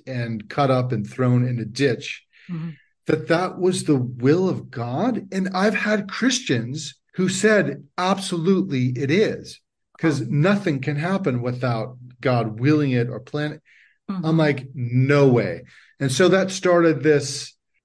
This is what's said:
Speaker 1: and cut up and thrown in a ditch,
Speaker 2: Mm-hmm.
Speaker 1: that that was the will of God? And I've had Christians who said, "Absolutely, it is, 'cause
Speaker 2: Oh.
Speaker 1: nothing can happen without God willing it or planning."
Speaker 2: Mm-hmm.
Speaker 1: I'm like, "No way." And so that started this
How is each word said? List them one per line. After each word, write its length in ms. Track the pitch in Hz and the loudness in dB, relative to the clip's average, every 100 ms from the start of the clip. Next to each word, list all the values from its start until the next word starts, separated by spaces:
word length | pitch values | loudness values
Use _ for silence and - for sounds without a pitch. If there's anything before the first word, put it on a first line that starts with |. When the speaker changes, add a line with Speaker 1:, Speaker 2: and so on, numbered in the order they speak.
| - | -10
Speaker 1:
and 420 | 123 117 110 - | -8 -6 -8 -6
cut 220 | - 135 | 0 2
up 200 | 131 127 | 2 0
and 160 | 113 101 | -4 -4
thrown 380 | - 127 123 123 | -2 2 2 2
in 120 | 123 | -2
a 60 | 104 | -6
ditch, 580 | - 139 110 - - _ _ - | 0 0 0 -8 -14 _ _ -12
Speaker 2:
Mm-hmm. 200 | 165 165 147 _ _ - | -10 -10 -12 _ _ -4
Speaker 1:
that 220 | 156 156 | -2 0
that 300 | 165 185 185 | -2 -2 -2
was 260 | 185 - | -2 0
the 120 | - 139 | 0 0
will 520 | 120 104 127 170 190 | 0 0 2 2 2
of 220 | 131 - | -2 -8
God? 580 | 120 117 135 240 214 - | -10 -6 -2 -2 -4 -6
And 200 | 190 190 | -6 -4
I've 200 | 185 214 | 0 0
had 360 | 196 208 214 196 | 0 -2 -2 -4
Christians 840 | - 254 254 - 123 117 151 - - _ | -2 0 0 -2 -2 -2 -8 -12 -16 _
who 140 | - 185 | -4 -2
said, 560 | - 214 214 143 139 - - | 2 4 4 2 -4 -10 -4
"Absolutely, 880 | 185 190 - 170 165 190 - 135 127 123 | -2 -2 -2 -2 2 2 2 0 0 -2
it 140 | 139 | 0
is, 500 | 175 190 - - - _ _ _ - | 2 2 -2 -12 -20 _ _ _ -2
'cause 240 | 165 135 | 0 0
Speaker 2:
Oh. 40 | 127 | -2
Speaker 1:
nothing 500 | 143 175 202 180 139 | 0 2 2 0 -2
can 160 | 151 147 | -4 -4
happen 460 | 170 190 190 123 | -2 -2 0 -2
without 560 | 123 123 127 113 127 - - - | -4 -4 -2 -2 -6 -12 -20 -4
God 380 | 131 120 110 107 | 0 2 0 0
willing 320 | 135 151 143 | 2 2 2
it 160 | 123 120 | 0 -2
or 100 | 107 | -6
planning." 400 | - 147 151 151 _ _ _ _ - | -8 -6 -6 -8 _ _ _ _ -4
Speaker 2:
Mm-hmm. 140 | 190 | -2
Speaker 1:
I'm 140 | 160 165 | 2 4
like, 280 | 156 143 - | 4 2 -4
"No 540 | 131 117 127 131 143 139 | -8 -2 2 4 6 6
way." 340 | 120 98 85 - - _ - | 4 2 -4 -12 -20 _ -6
And 100 | 135 | -2
so 180 | 131 180 | 2 4
that 200 | 190 190 | 4 2
started 520 | - 180 175 170 143 | -2 2 4 4 2
this 520 | 147 147 - - - _ _ _ | 2 2 0 -8 -12 _ _ _